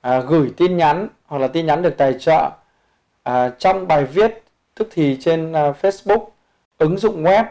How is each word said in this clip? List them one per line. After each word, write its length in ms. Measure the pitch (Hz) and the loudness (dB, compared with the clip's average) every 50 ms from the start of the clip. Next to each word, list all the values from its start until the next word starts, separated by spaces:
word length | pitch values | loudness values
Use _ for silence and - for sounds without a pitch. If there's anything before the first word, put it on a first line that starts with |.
À, 180 | - 123 127 131 | -2 0 -2 -2
gửi 340 | 127 135 160 165 143 120 - | 0 0 0 0 0 0 0
tin 200 | - 175 190 180 | -2 0 0 2
nhắn 300 | 175 165 151 147 175 208 226 _ _ _ | 2 2 2 2 0 -4 -10 _ _ _
hoặc 120 | _ 151 | _ -6
là 100 | 139 135 | -4 -4
tin 180 | 123 135 165 165 | -2 -2 -4 -2
nhắn 160 | 156 147 160 | 0 -2 0
được 160 | 180 165 - | 0 -2 0
tài 160 | - 143 135 127 131 | 0 0 0 0 -2
trợ, 300 | - 165 156 90 76 71 - _ _ _ _ _ _ _ _ _ _ _ _ _ _ | 0 2 2 2 0 -2 -6 _ _ _ _ _ _ _ _ _ _ _ _ _ _
à, 260 | 123 123 127 123 123 | -4 -2 -2 -2 -2
trong 380 | 123 _ - 185 190 196 185 | -4 _ -2 0 0 0 0
bài 160 | 180 156 147 139 | 0 0 0 0
viết 400 | 131 143 190 214 226 220 - _ _ _ _ _ _ _ | 0 2 2 2 2 0 -8 _ _ _ _ _ _ _
tức 120 | - 220 220 | -8 -8 -6
thì 260 | - 175 151 139 135 131 | -2 0 0 0 0 -2
trên, 320 | - 170 165 160 160 160 160 | -2 -2 -2 -2 -2 -4 -2
à, 200 | 156 147 143 139 - | 0 0 0 -2 0
Facebook, 440 | - 196 196 - _ - 403 226 220 - _ _ _ _ _ _ _ _ _ | -2 -2 -2 -2 _ 0 0 0 0 -8 _ _ _ _ _ _ _ _ _
ứng 200 | _ 160 156 180 | _ 0 0 0
dụng 260 | 196 214 214 220 165 156 | 0 -2 -2 -2 0 2
web. 200 | 175 190 214 226 220 | 2 2 2 2 -2